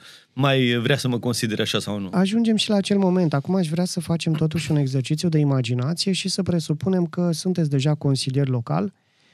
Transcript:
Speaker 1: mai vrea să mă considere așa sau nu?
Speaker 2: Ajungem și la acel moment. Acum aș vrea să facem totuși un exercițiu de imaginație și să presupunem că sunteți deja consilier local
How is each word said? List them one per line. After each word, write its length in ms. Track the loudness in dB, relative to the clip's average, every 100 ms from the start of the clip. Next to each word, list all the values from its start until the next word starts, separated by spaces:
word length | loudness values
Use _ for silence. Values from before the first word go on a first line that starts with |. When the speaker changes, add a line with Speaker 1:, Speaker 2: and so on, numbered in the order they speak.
| -18 -20 _
Speaker 1:
mai 460 | 0 2 4 4 2
vrea 160 | 2 0
să 100 | 0
mă 120 | -2
considere 420 | -2 -2 -2 -2
așa 180 | -2 -2
sau 200 | -4 -6
nu? 100 | -4
Speaker 2:
Ajungem 440 | 0 0 2 2 0
și 140 | 2
la 60 | 0
acel 220 | 2 2
moment. 360 | 2 2 2
Acum 220 | 0 0 -2
aș 120 | 0
vrea 180 | -2 -2
să 140 | -4
facem 340 | -4 -2 0
totuși 380 | 0 0 -2 0
un 60 | 0
exercițiu 520 | 2 0 -2 -2 0
de 80 | 2
imaginație 760 | 2 2 0 -2 -2 -2 -2
și 180 | -2 -2
să 140 | -2
presupunem 640 | 0 -2 -2 -2 0 0 0
că 260 | 0 -2
sunteți 380 | 0 -2 0 0
deja 260 | 2 2 0
consilier 520 | 0 0 0 0 0
local 460 | -2 -2 -2 -2 -8 _ _ _